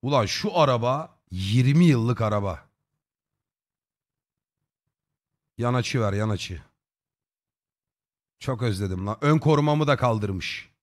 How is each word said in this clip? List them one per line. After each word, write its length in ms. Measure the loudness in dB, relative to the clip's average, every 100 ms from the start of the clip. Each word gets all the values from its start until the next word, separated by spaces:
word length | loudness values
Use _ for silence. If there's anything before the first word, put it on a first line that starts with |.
Ulan 240 | 0 0 0
şu 320 | -2 -2 2
araba 600 | 2 2 0 -2 -6 _ _
yirmi 540 | -8 0 2 4 6
yıllık 360 | 6 4 2 -2
araba. 480 | -2 -2 -4 -8 _ _ _ _ _ _ _ _ _ _ _ _ _ _ _ _ _ _ _ _ _ _ _ _ _ _ _ _ _ -6
Yan 160 | -2
açı 260 | -2 -2 -2
ver, 120 | -2
yan 160 | -2 -2
açı. 340 | -4 -6 -12 -16 _ _ _ _ _ _ _ _ _ _ _ _ _ _ _ _ _
Çok 240 | -8 -4
özledim 440 | -2 -2 -4 -4 -6
lan. 120 | -2
Ön 180 | 2 2
korumamı 480 | 4 2 2 0 0
da 100 | 0
kaldırmış. 760 | 0 0 -4 -6 -8 -12 -16 _